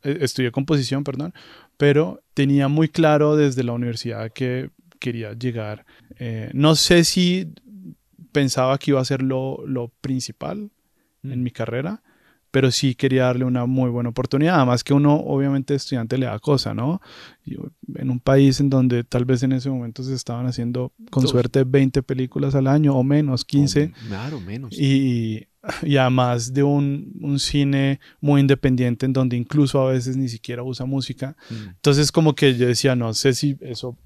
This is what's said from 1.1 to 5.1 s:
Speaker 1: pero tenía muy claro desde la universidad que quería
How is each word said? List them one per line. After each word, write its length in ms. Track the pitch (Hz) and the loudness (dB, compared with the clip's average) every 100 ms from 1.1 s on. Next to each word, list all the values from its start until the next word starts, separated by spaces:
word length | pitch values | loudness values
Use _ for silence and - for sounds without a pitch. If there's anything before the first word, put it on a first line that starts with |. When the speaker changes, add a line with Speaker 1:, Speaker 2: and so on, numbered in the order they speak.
| 135 156 - - - _ _ | -8 -10 -12 -20 -20 _ _
Speaker 1:
pero 440 | 143 143 156 - _ | 2 4 0 -4 _
tenía 340 | - 139 139 139 | -2 2 2 2
muy 220 | 147 160 | 2 0
claro 480 | - 160 151 151 151 | 2 4 4 4 4
desde 260 | 143 127 | 2 2
la 80 | 120 | -4
universidad 580 | 120 120 113 117 110 110 | -4 -4 -6 -8 -8 -10
que 380 | - 127 127 135 _ _ _ | -6 -4 -4 -8 _ _ _
quería 320 | 127 | -8